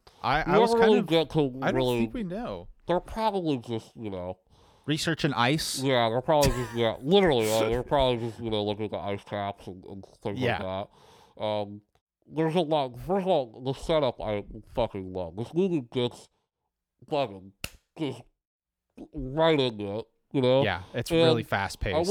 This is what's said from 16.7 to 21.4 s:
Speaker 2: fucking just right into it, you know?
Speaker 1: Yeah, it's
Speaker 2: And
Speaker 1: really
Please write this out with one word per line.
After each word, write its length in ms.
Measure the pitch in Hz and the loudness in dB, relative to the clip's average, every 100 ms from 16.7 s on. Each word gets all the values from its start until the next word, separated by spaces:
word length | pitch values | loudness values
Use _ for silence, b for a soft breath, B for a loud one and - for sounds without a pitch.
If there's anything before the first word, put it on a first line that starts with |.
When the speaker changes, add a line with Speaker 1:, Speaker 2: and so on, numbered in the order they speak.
| _ _ _ - | _ _ _ -6
Speaker 2:
fucking 440 | 147 123 98 98 _ - - _ - | -2 -2 -6 -18 _ -16 -16 _ -6
just 240 | 147 117 - _ _ _ _ _ _ - - | -6 -6 -14 _ _ _ _ _ _ -20 -14
right 460 | 151 131 147 165 151 | -10 -6 2 4 4
into 400 | 127 107 101 104 | 2 0 -6 -6
it, 60 | - _ _ | -10 _ _
you 100 | 143 | 0
know? 220 | 123 135 | 4 4
Speaker 1:
Yeah, 180 | 110 87 90 | 4 0 -6
it's 180 | 127 - | -8 0
Speaker 2:
And 80 | 165 | 4
Speaker 1:
really 220 | 165 117 | 4 4